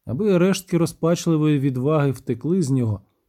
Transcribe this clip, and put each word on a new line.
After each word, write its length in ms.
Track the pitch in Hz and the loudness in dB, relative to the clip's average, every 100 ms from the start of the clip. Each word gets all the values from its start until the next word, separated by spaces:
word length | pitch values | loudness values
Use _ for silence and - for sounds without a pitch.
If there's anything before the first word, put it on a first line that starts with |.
| - | -8
аби 320 | 127 208 180 | -4 0 2
рештки 400 | 185 190 - 170 | 2 0 -2 -2
розпачливої 840 | 165 - 165 170 175 156 151 147 | -2 -2 -2 0 0 0 2 2
відваги 520 | 139 127 135 156 143 | 0 -2 0 2 0
втекли 500 | 127 - 120 147 190 | -2 -6 -4 -2 0
з 80 | 139 | 0
нього, 320 | 135 113 101 _ _ | 0 0 -2 _ _